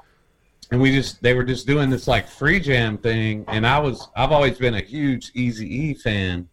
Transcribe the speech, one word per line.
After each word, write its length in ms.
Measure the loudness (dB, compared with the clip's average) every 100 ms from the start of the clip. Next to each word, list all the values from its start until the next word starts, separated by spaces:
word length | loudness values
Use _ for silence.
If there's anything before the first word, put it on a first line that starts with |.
| -20 _ _ _ _ _ -4
And 100 | 2
we 120 | 4
just, 280 | 2 0 0
they 100 | 0
were 80 | 2
just 240 | 0 -4 0
doing 240 | 0 2
this, 160 | 0 0
like, 220 | -2 -2
free 320 | -2 0 0
jam 380 | 2 0 0 -2
thing. 460 | -2 0 -2 -4 -4
And 180 | 0 2
I 140 | 2
was, 280 | 0 -4 -8
I've 160 | -2 2
always 280 | 4 2 2
been 160 | 0
a 60 | 0
huge 520 | -4 -4 -2 -2 -4
Eazy-E 600 | -4 -2 -4 -6 -4 -4
fan. 540 | -4 -2 -2 -2 -4 -8